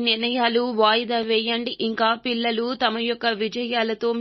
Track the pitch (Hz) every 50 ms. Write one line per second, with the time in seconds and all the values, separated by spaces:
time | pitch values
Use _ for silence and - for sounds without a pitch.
0 | 240 233 220 220 233 240 247 254 233 233 226 240 240 254 226 214 214 214 220 233
1 | 240 214 240 233 220 226 226 226 220 233 233 233 240 262 - - 233 226 226 226
2 | 226 220 233 233 - 254 240 233 233 233 233 220 233 247 262 - 247 226 220 233
3 | 233 233 233 233 240 233 220 196 220 214 - 240 247 226 247 233 226 226 220 214
4 | 233 233 233 233